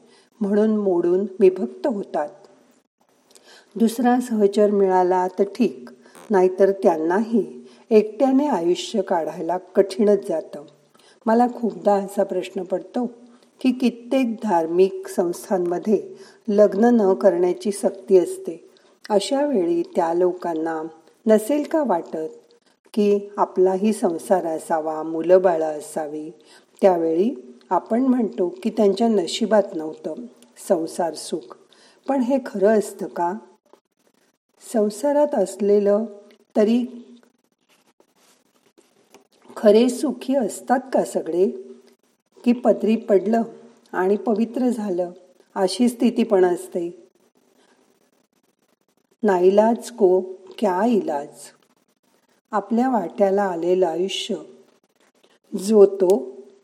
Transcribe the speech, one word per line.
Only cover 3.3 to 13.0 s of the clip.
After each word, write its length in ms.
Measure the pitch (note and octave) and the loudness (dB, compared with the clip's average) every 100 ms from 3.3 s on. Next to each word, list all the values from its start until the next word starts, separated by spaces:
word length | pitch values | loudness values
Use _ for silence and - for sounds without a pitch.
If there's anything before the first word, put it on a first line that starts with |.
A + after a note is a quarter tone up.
| - _ - _ G3+ | -20 _ -20 _ -2
दुसरा 440 | A3 A3 A#3+ B3 | 0 2 0 0
सहचर 500 | B3 A3 G3+ G#3+ G#3 | 0 0 2 4 2
मिळाला 580 | G#3 F#3+ F#3 F3+ F#3 F3+ | 4 2 4 2 2 0
तर 140 | - | -2
ठीक, 480 | G3 - G#3+ - - - - - - | -4 0 -2 -2 -16 -20 -20 -16 -2
नाहीतर 400 | G3 F#3 F#3 G3 | 2 4 4 2
त्यांनाही 960 | G3 F#3+ D#3+ D#3+ F#3+ A3 A3+ E3+ - - - - | 4 2 2 0 -2 0 -2 -2 -8 -20 -20 2
एकट्याने 560 | G#3+ G#3+ - C4+ C4+ D4 | 2 4 0 0 2 0
आयुष्य 560 | G3 E3+ F3+ - A3 | 0 -2 -2 -4 -4
काढायला 560 | F#3 F3 D#3 E3+ D#3+ F3+ | -2 -2 -4 -6 -6 -6
कठीणच 680 | - - F#3+ - G#3 G3+ - | -2 0 0 2 2 2 0
जातं. 360 | D#3+ - D3 D3 _ _ _ _ _ A3 | -6 -8 -14 -20 _ _ _ _ _ 0
मला 200 | A#3 B3 | 2 2
खूपदा 400 | A#3+ A3 - G3+ | 0 -6 -4 0
असा 300 | G3+ G3 - | 0 0 -4
प्रश्न 380 | G3 F#3 F3 G3 | -4 -4 -8 -10
पडतो 440 | F3+ F3+ - B3 | -6 -8 -6 -6